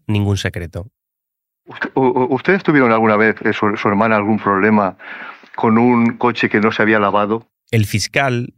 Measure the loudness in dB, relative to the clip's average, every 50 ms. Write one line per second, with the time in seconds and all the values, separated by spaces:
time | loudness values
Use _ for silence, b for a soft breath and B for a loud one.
0 | _ -4 -2 0 0 0 -2 -2 -4 -6 -6 -6 -12 -10 -12 -12 -14 -14 _ _
1 | _ _ _ _ _ _ _ _ _ _ _ _ _ -20 -12 -10 -10 -4 -2 0
2 | 0 2 2 0 -2 -2 -2 -2 0 0 0 0 0 0 2 2 4 4 2 2
3 | 2 2 2 4 2 2 0 0 -2 -4 -2 0 -2 -2 -2 -2 -2 0 0 2
4 | 2 2 2 0 0 0 -2 -2 0 0 0 2 2 4 4 2 2 0 -4 B
5 | B B B B B B B B B B B -2 0 2 2 4 4 4 4 2
6 | 2 0 0 0 -2 -2 0 0 -2 0 0 0 0 0 0 0 0 2 2 2
7 | 2 2 2 0 0 0 -2 -6 -6 _ _ _ _ -4 -2 -2 0 0 -2 -4
8 | -4 -2 -2 -2 0 0 -2 -4 -6 -8 -12